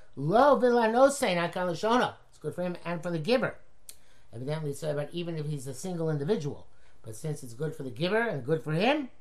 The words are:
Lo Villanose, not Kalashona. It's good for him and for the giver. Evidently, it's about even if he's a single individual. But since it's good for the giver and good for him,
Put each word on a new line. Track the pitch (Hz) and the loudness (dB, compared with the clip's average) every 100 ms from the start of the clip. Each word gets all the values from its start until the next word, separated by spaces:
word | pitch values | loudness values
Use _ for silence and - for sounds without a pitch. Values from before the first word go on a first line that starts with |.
| - | -14
Lo | - 147 220 285 226 | -4 4 8 8 8
Villanose, | 247 240 220 233 269 277 226 | 6 6 6 8 6 6 0
not | 175 170 | 2 0
Kalashona. | 180 180 156 220 247 196 - - | 0 -2 0 2 4 2 -4 -18
It's | - | -12
good | 156 | -8
for | 175 | -4
him | 180 175 | -4 -4
and | 170 170 | -6 -4
for | 175 | -4
the | 165 | -2
giver. | 156 247 185 - - - - - - - - | 2 2 2 -4 -14 -16 -16 -16 -16 -18 -14
Evidently, | 110 131 156 147 | -10 -6 -4 -4
it's | 139 | -4
about | 156 147 147 | -4 -4 -4
even | 170 170 160 | -6 -6 -4
if | 147 | -4
he's | 147 131 | -6 -6
a | |
single | 127 185 170 160 | -8 -6 -2 -2
individual. | 147 147 214 143 110 - - - - | 0 0 0 -2 -6 -12 -16 -16 -14
But | 113 110 | -14 -8
since | 156 147 | -6 -6
it's | 123 | -8
good | 113 151 | -6 -6
for | - | -6
the | 131 | -8
giver | 110 180 220 | -4 0 0
and | 233 143 | 0 -4
good | 123 160 | -2 -2
for | 151 | 0
him, | 160 226 302 254 - | 2 2 2 -2 -10